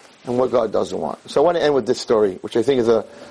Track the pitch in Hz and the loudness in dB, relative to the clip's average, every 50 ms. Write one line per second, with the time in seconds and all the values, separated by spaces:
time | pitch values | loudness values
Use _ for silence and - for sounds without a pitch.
0 | - - - _ - 127 120 123 127 123 110 123 113 107 92 101 101 - 92 90 | -20 -20 -20 _ -8 -4 0 0 0 2 2 0 0 0 -2 -2 -2 -2 -6 -6
1 | 80 69 - - _ - - 139 147 175 170 160 131 147 147 131 113 113 117 - | -6 -6 -8 -10 _ -4 0 2 2 2 2 2 2 2 2 0 0 0 -4 -4
2 | - - 123 107 107 98 90 - - 110 - 120 110 127 139 123 113 117 113 110 | 0 0 2 2 2 0 -2 -6 -12 -2 -2 0 2 2 2 2 2 2 2 2
3 | - - - - - - | 0 -6 -16 -20 -20 -20